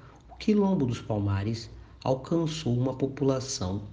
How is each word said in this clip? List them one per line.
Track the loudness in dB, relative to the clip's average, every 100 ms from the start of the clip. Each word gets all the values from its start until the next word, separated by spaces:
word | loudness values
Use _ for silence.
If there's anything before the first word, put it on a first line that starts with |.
| -20 -20 -20
o | -4
Quilombo | 2 4 4 4
dos | 2 -2
Palmares | -2 0 0 0 -2 -4 -8 -16 -20 -6
alcançou | -2 -2 0 0 0 -2 0 2
uma | 0
população | 0 -2 2 2 2 -2 -4 -4 -4 -6